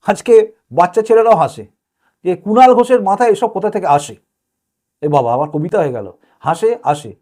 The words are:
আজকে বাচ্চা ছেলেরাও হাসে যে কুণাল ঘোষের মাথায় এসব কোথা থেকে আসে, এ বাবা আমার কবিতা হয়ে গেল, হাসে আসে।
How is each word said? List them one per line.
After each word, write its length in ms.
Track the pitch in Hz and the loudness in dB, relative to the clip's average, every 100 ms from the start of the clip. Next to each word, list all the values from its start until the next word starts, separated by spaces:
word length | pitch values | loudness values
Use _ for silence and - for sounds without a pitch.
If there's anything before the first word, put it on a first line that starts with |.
| - | -6
আজকে 280 | 196 - 226 214 _ _ | -6 4 4 2 _ _
বাচ্চা 300 | 127 175 226 | -2 0 0
ছেলেরাও 340 | 214 226 226 202 | 2 2 4 2
হাসে 220 | 139 - 101 _ _ _ _ _ | 2 -4 -20 _ _ _ _ _
যে 80 | 175 175 | -6 -6
কুণাল 260 | 202 220 254 247 | -2 4 4 4
ঘোষের 220 | 240 247 190 | 2 0 0
মাথায় 220 | 202 240 | 0 0
এসব 160 | 202 233 202 | 0 -2 -4
কোথা 140 | 135 | -4
থেকে 120 | 196 175 143 | -4 -2 -2
আসে, 180 | 143 107 _ _ _ _ _ _ _ _ | -2 -20 _ _ _ _ _ _ _ _
এ 40 | 151 | -2
বাবা 160 | 147 120 123 | -2 0 -2
আমার 120 | 151 | -4
কবিতা 240 | 151 160 202 | -6 -4 -4
হয়ে 120 | 151 120 | -4 -6
গেল, 100 | 98 - _ _ | -12 -18 _ _
হাসে 280 | 143 165 220 240 131 | -6 -2 -2 -2 -4
আসে। 180 | 120 113 92 | -4 -8 -20